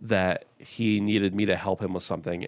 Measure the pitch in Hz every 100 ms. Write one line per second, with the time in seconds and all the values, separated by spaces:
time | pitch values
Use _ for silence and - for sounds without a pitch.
0 | 113 101 92 - - _ - - 113 104
1 | 104 107 98 98 104 87 95 95 95 92
2 | - 85 87 87